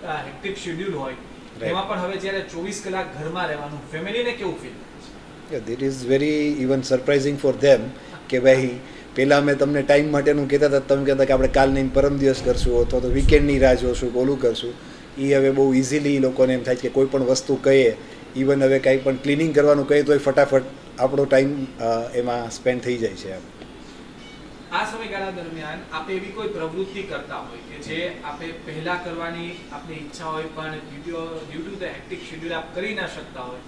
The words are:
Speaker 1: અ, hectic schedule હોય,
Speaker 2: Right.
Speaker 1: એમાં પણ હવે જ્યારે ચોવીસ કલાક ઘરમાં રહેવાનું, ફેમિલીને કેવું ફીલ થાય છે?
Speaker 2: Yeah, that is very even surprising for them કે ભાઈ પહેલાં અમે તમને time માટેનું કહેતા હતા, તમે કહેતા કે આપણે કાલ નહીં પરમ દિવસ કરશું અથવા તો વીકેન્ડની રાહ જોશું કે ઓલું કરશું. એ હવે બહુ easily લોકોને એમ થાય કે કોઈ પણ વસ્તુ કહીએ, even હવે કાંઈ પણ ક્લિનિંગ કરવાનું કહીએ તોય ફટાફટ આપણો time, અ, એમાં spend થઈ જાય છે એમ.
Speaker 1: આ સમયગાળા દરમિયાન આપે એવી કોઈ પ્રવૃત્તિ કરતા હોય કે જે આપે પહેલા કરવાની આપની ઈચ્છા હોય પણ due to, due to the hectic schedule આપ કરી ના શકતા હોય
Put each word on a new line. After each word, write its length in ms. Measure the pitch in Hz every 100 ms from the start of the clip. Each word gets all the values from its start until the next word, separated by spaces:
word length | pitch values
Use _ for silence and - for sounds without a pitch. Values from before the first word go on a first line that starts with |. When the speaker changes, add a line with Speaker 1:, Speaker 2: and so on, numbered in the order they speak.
Speaker 1:
અ, 120 | 175 151 135
hectic 300 | - 196 190
schedule 360 | 180 165 196
હોય, 180 | 151 131
Speaker 2:
Right. 580 | 127 - - - - 113
Speaker 1:
એમાં 180 | 185 190
પણ 100 | 196
હવે 180 | 180 196
જ્યારે 240 | 190 190
ચોવીસ 420 | - 165 190 196
કલાક 380 | 190 185 175 -
ઘરમાં 240 | 156 175 165
રહેવાનું, 440 | 147 147 147 -
ફેમિલીને 400 | 156 190 226 240
કેવું 320 | - 190 -
ફીલ 80 | -
થાય 100 | -
છે? 360 | - - - - - - -
Speaker 2:
Yeah, 160 | 143
that 240 | 107 123 135
is 260 | 131 123
very 440 | 135 151 151 147 147
even 220 | 131 135 131
surprising 540 | 127 127 143 135 139 143
for 180 | 120
them 140 | 139 127 117 - - - -
કે 120 | 127
ભાઈ 380 | 127 131 131 123 - - -
પહેલાં 240 | - 135 143
અમે 160 | 143
તમને 280 | 139 143 147
time 300 | 135 143 151
માટેનું 380 | 147 139 147 139
કહેતા 160 | 139 147
હતા, 120 | 135
તમે 260 | 135 139
કહેતા 200 | 139 135
કે 80 | 135
આપણે 160 | 131 131
કાલ 220 | 135 135
નહીં 220 | 135 135
પરમ 240 | 139 139 143
દિવસ 260 | 135 127
કરશું 360 | 127 123 - 120
અથવા 200 | 120 131
તો 80 | 127
વીકેન્ડની 500 | 131 139 147 143 139
રાહ 160 | 131
જોશું 380 | 127 123 120 123
કે 60 | 123
ઓલું 220 | 131 139
કરશું. 340 | 127 113 120 117 - - - -
એ 160 | 139
હવે 160 | 139 135
બહુ 240 | 135 135
easily 440 | 131 131 147 147 139
લોકોને 360 | 131 127 131
એમ 80 | 127
થાય 120 | 123
કે 140 | 123 123
કોઈ 180 | 139 135
પણ 160 | 139
વસ્તુ 320 | 127 131 -
કહીએ, 420 | 131 139 135 123 107 - - - 131
even 160 | 135
હવે 240 | 139 135 135
કાંઈ 200 | 131 135
પણ 180 | 135 127
ક્લિનિંગ 380 | 143 143 160
કરવાનું 340 | 147 143 147 139
કહીએ 140 | 147
તોય 160 | 139 143
ફટાફટ 440 | 139 135 139 135 131 - - -
આપણો 260 | 131 139
time, 400 | 139 135 139 147
અ, 460 | 131 - 117 113 117
એમાં 360 | 123 120 120 117
spend 320 | - 127 123
થઈ 140 | 127 123
જાય 140 | 110
છે 220 | 92 95
એમ. 80 | 92 87 - - - - - - - - - - - -
Speaker 1:
આ 120 | -
સમયગાળા 460 | 214 220 214 196 190
દરમિયાન 480 | 175 165 160 151 175 -
આપે 200 | - -
એવી 200 | 190 196
કોઈ 160 | 196 208
પ્રવૃત્તિ 540 | 175 160 175 190 202
કરતા 340 | - - - -
હોય 220 | - -
કે 240 | - 147
જે 300 | - 160 180 170
આપે 220 | 147 147 165
પહેલા 480 | 165 170 156 160
કરવાની 680 | 170 180 165 170 170 175 175 -
આપની 240 | 151 165 156
ઈચ્છા 300 | 147 - 160
હોય 160 | 156 160
પણ 100 | 156
due 480 | 156 151 151 143 165
to, 60 | 170 165 160 - 160
due 120 | 175
to 100 | 196
the 60 | 175
hectic 480 | - - 170 -
schedule 200 | 156 165
આપ 200 | 165 -
કરી 200 | 180 214
ના 120 | 208 170
શકતા 340 | 165 135 131
હોય 180 | 127 123